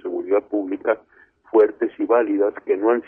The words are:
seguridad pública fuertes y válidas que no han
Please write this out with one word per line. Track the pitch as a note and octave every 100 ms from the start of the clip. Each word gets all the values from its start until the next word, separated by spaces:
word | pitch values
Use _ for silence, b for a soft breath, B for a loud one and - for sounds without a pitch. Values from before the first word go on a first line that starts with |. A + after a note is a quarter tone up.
seguridad | F2+ F2 F2 G2+ -
pública | G#2 F#2 F#2+ A#2+ G#2+ _ b b _ -
fuertes | A2 G#2+ - A2 -
y |
válidas | G2 A#2 A2 G2+ G2+ - -
que | F#2+
no | G#2+
han | A#2+